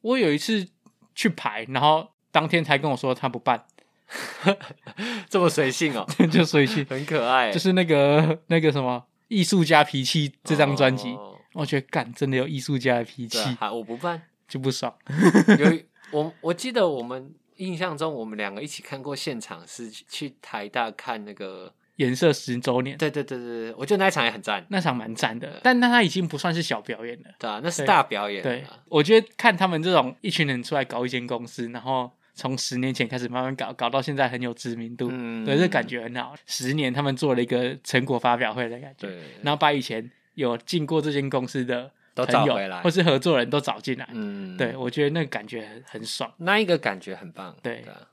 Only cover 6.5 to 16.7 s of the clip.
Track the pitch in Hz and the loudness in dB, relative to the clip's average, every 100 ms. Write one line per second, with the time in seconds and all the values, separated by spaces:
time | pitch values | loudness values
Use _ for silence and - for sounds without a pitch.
6.5 | 151 135 220 139 131 147 156 117 131 117 | 4 4 2 -2 -6 -2 -2 2 4 4
7.5 | 180 190 185 170 147 139 147 156 165 _ | 2 2 4 4 6 6 6 4 0 _
8.5 | 165 156 139 127 123 - _ _ 214 170 | 4 4 2 -2 -4 -8 _ _ 0 4
9.5 | 196 156 156 147 139 131 165 143 _ - | 4 6 6 6 0 0 0 0 _ -2
10.5 | 151 143 135 131 131 123 104 98 98 _ | 2 4 6 4 4 -6 -10 -14 -20 _
11.5 | 175 143 143 127 165 117 117 139 131 139 | -8 -2 -2 -2 -4 -4 -4 0 0 0
12.5 | 143 127 135 127 120 113 - 117 113 107 | -4 -4 0 2 2 0 -10 -8 -4 -2
13.5 | 123 110 113 107 120 175 170 _ _ _ | -2 -4 -4 -6 -6 -6 -6 _ _ _
14.5 | 135 135 131 123 - - 143 185 202 190 | -4 -4 -2 -6 -10 -8 4 6 6 6
15.5 | 202 147 165 - _ - 151 156 - 160 | 6 6 2 -4 _ -6 -4 -4 -4 -4
16.5 | 170 254 | -4 -2